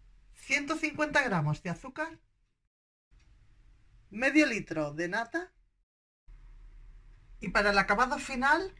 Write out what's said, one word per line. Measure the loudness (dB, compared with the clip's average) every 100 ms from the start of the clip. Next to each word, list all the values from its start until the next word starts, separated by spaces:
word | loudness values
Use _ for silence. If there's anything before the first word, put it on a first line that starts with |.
| -20 -20 _
ciento | -20 -4 -4 -2 -4
cincuenta | -4 -2 0 2
gramos | 2 0 0 -2
de | -4
azúcar, | -8 -10 -8 -8 -8 _ _ _ _ _ _ _ _ _ -20 _ _ -20 -20 -20 -20 -20 -20 _
medio | -2 4 6 4
litro | 2 -4 -4 -4
de | -4 -4
nata | -4 -4 -6 -8 _ _ _ _ _ _ _ -20 -20 -20 -20 -20 -20 -20 -20 -20 -20 -20 -14
y | -2
para | 2 4
el | 4
acabado | 2 2 2 0
final, | -4 -2 2 2 0 -10